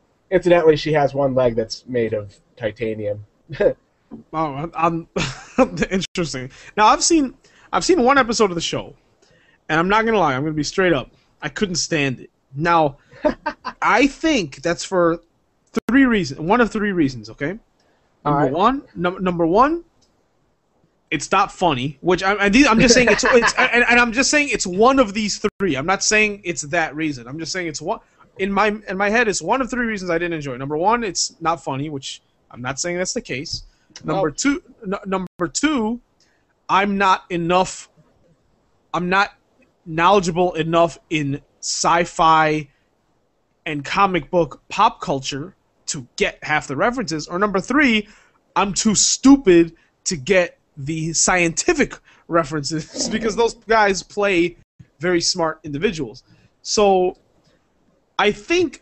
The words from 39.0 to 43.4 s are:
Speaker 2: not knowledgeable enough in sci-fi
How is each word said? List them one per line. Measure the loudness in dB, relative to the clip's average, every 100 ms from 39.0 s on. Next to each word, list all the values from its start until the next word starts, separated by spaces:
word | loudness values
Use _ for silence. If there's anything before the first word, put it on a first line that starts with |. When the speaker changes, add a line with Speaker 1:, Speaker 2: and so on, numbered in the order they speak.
| 0
Speaker 2:
not | 2 0 _ _ _ _ _ -8
knowledgeable | 2 4 4 2 0 0
enough | 0 0 2 2 0 -6
in | -4 -4 -6 _ _
sci-fi | -8 -2 2 2 0 2 4 6 4 0 -6 _ _ _ _ _ _ _